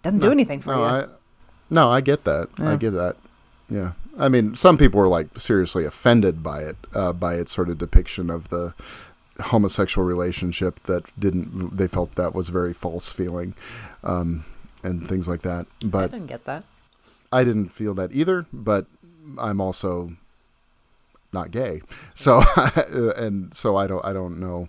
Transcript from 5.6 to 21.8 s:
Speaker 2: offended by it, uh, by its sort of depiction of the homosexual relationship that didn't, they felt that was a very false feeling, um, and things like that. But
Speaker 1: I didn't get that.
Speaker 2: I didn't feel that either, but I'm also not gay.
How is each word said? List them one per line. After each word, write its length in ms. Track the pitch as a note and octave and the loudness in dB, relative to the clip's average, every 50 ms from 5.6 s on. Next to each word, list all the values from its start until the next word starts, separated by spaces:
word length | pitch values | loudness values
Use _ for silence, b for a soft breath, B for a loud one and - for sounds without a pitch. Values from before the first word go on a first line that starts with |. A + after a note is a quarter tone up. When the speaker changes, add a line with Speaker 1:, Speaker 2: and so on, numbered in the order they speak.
| F#2 E2+ - F#2 D#2+ | 2 2 -2 -4 -4
Speaker 2:
offended 560 | D2 - - - B2 A#2+ A#2 G2+ F#2 E2 D#2+ | -4 -6 0 4 6 6 6 6 4 0 -2
by 200 | D#2 D#2 D2 D2 | -8 -10 -8 -8
it, 160 | D#2 D#2 - - - - - | -10 -10 -12 -14 -18 -8 -4
uh, 180 | G2+ F#2+ F2+ F2 | -2 -2 -2 -2
by 220 | F2 F#2 E2+ E2+ | -2 -4 -4 -2
its 160 | F2 F2 - - | -4 -4 -4 -4
sort 160 | - F2+ F2 | -4 -2 -2
of 80 | F2 | -2
depiction 540 | D#2 F2 E2 - - E2 - - - F2+ E2+ | -6 -6 6 6 6 6 6 -6 -6 -6 -6
of 180 | E2 E2+ D#2+ - | -6 -8 -8 -8
the 240 | - F2 F2 E2+ - B B B B B B B B B _ _ _ - - | -6 -6 -6 -8 -10 B B B B B B B B B _ _ _ -12 -4
homosexual 640 | - A#2+ A2+ G#2 F#2+ - - G2 - - G2 F#2 | 0 2 2 2 2 0 -2 -2 0 0 0 0
relationship 760 | F2+ F2+ F2 F2 F2+ F2+ - F#2 F2+ F2 - F#2+ F2+ - - _ | 0 0 -2 -2 -4 -4 -4 -6 -6 -4 -2 -4 -4 -4 -6 _
that 220 | - F2+ F2 - - _ | -4 -4 -4 -4 -8 _
didn't, 600 | - G2 G2 F2 F2+ E2+ - - F#2 F2+ E2+ - | -2 -2 0 0 -2 -6 -6 -8 -8 -8 -8 -2
they 100 | F#2+ F#2+ | -2 -2
felt 280 | F2+ - F2+ F2 - - | -2 0 -4 -4 -4 -4
that 200 | - F2+ E2 - | -4 -4 -2 -4
was 140 | F#2 F2 E2+ | -4 -6 -4
a 20 | |
very 220 | F2 F2+ F2+ F2 F2 | -2 -2 -2 -2 -6
false 360 | - - F2 E2 F2 - - | -6 -8 -8 -6 -4 -6 -6
feeling, 440 | - - F2+ F2 F2 F2 F2 F#2 F#2+ B B B B B B B B B - | -4 -4 -6 -6 -6 -8 -8 -10 -12 B B B B B B B B B -6
um, 400 | - F2+ F2+ F2 E2+ E2+ D#2+ D#2+ b b b b b - - - | -4 -4 -2 -2 -4 -4 -6 -8 b b b b b -20 -12 -8
and 240 | F#2 F2+ E2+ D#2+ | -8 -6 -6 -6
things 220 | F2+ F#2 F#2+ E2+ F2 | -4 -6 -4 -4 -4
like 140 | F2 E2 - | -6 -6 -4
that. 220 | F2+ F2 F2 E2+ _ _ _ - | -6 -6 -6 -8 _ _ _ -6
But 180 | G#2+ F2+ F#2+ F#2+ | -2 -2 -2 -2
Speaker 1:
I 40 | |
didn't 200 | F2+ - A3+ F3 | -2 -6 -10 -12
get 160 | - - A#2+ _ | -14 -14 -12 _
that. 220 | - C3+ E3 G#3 _ _ _ _ _ _ _ b b b b b _ | -10 -10 -10 -12 _ _ _ _ _ _ _ b b b b b _
Speaker 2:
I 140 | - B2+ C3 | 0 2 2
didn't 240 | A#2+ A2 G#2 G2+ F2 | 2 2 0 -4 -4
feel 240 | - - G#2+ G#2 G2 | -8 -8 -8 -6 -4
that 180 | F#2+ F#2 F2 F2+ | -4 -6 -4 -2
either, 340 | C3+ D#3+ F3+ F#3+ F3+ E3 _ | -2 0 0 0 -2 -4 _
but 340 | - C3 G#2+ A2 G#2 G2 F2+ _ _ _ _ E3+ E3+ D#3+ D#3 D3+ C3+ | -14 -8 -2 0 0 0 0 _ _ _ _ -20 _ _ -20 -18 -12
I'm 240 | B2 A#2+ A2 G2+ G2 | -8 -6 -4 -2 -2
also 500 | F#2+ F#2+ F#2 - - F#2+ F2+ F2 F2 E2+ E2+ _ _ _ _ _ _ _ _ _ _ _ _ _ _ _ _ _ _ _ _ _ _ _ | -2 -2 -4 -4 -4 -4 -4 -4 -8 -10 -14 _ _ _ _ _ _ _ _ _ _ _ _ _ _ _ _ _ _ _ _ _ _ _
not 200 | - F#2 E2+ E2+ | -10 -8 -8 -6
gay. 300 | E2+ A#2 C3 G#2+ D#2+ D#2 | -6 -6 -6 -6 -6 -10